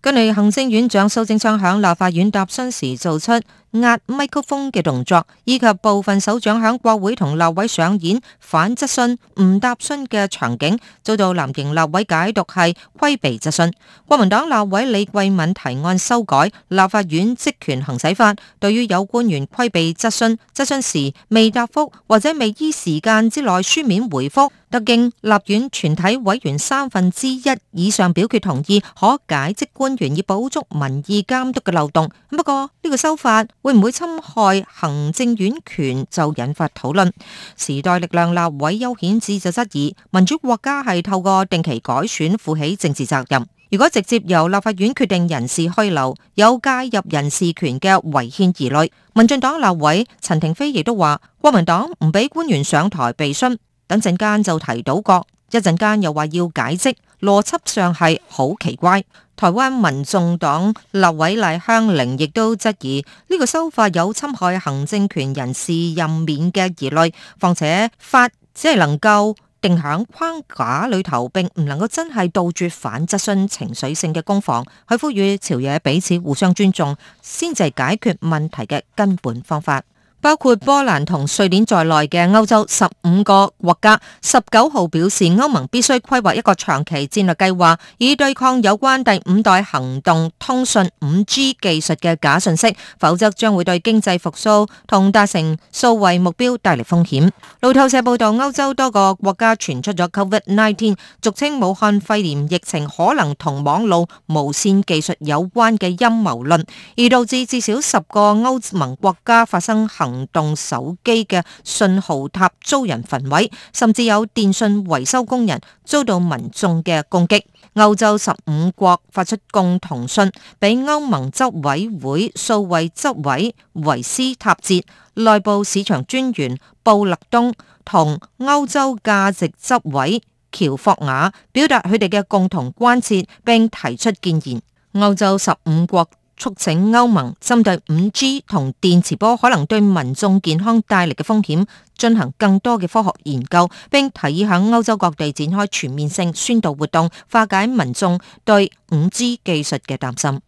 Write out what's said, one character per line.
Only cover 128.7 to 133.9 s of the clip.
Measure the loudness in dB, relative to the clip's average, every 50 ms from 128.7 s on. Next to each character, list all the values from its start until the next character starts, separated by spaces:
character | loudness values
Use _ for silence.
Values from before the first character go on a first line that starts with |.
| 0 0 0 0 -2 -4 _
價 | 0 0 2 2 0
值 | 0 -2 -6 -6 -6 _
執 | -4 -2 -2 -2 _ -2
委 | -4 -2 -2 0 -2 -4 _ _ _ _ _ _
喬 | -6 -2 -2 -2 -2
霍 | 0 0 0 0 0 0
雅 | -2 0 0 0 -2 -2 -8 _ _
表 | _ 0 2 2
達 | 2 0
佢 | 2 0 0 0
哋 | 0 0
嘅 | 0 -2 -2
共 | _ 0 0 0 0
同 | -2 -4 -6 -6
關 | -6 _ 2 2 2 2
切， | 0 0 0 -2 -2 _ -12 _ _
並 | 2 4 4 4 2
提 | -2 -4 -6 -6